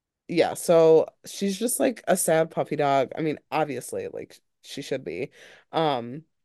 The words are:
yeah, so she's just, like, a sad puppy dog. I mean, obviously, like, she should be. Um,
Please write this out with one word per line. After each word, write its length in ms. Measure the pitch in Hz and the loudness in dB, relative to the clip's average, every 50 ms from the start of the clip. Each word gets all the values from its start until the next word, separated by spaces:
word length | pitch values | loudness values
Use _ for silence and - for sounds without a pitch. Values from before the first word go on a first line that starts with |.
| _ _ _ _ _ | _ _ _ _ _
yeah, 260 | - - 160 104 82 - | -2 0 2 2 2 -2
so 540 | - - - 170 165 160 160 160 156 - - - _ - | -2 0 4 6 6 8 8 8 6 6 2 -4 _ -18
she's 320 | - - - 196 196 190 | -16 -8 -6 -4 -4 -2
just, 220 | 190 226 247 - - | -4 -4 -4 -2 -2
like, 240 | - 262 220 - - | -2 -2 -2 -2 -2
a 80 | - 185 | -2 0
sad 340 | 190 - 180 160 160 160 165 | 0 2 2 2 2 0 0
puppy 240 | - 165 139 - 151 | -2 -6 -4 -4 -2
dog. 360 | 147 147 139 139 139 127 - - | -2 0 2 2 2 0 -2 -4
I 40 | - | -6
mean, 180 | 160 156 143 - - _ | -4 -4 -6 -6 -8 _
obviously, 560 | 135 151 156 147 127 120 - - 110 98 98 90 | -2 -2 -2 -2 -4 -8 -8 -8 -8 -8 -8 -8
like, 300 | - - - - - - _ _ _ _ | -10 -12 -14 -14 -18 -20 _ _ _ _
she 200 | - - - - 139 | -20 -14 -14 -12 -8
should 200 | - 139 131 131 | -6 -6 -6 -6
be. 280 | - 80 90 135 - _ - - - - - _ _ | -8 -8 -8 -8 -10 _ -16 -20 -20 -20 -20 _ _
Um, 520 | - 160 165 151 139 120 117 120 127 160 156 _ _ _ _ | -2 0 0 0 0 -2 -4 -8 -12 -14 -16 _ _ _ _